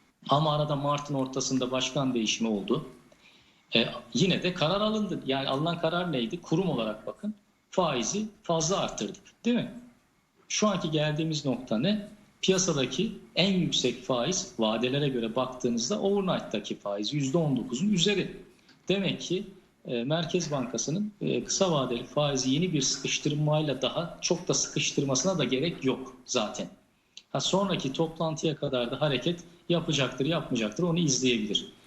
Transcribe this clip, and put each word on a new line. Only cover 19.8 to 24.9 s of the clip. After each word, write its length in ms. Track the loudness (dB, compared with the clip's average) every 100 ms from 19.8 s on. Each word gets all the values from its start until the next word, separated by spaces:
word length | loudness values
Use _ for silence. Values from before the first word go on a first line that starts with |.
| -6
e, 160 | -2
Merkez 480 | 0 0 0 -2 0
Bankası'nın, 600 | -2 -2 -4 -2 -2 -2 -4
e, 240 | -2 0
kısa 280 | 0 0 2
vadeli 320 | 2 2 -2
faizi 460 | -2 0 2 2 2
yeni 220 | 2 2
bir 100 | 2
sıkıştırmayla 1000 | 0 -2 -2 -2 0 0 2 2 2 0
daha 360 | -2 -2 -6 -6
çok 280 | -2 0 0
da 60 |
sıkıştırmasına 840 | 0 0 -2 0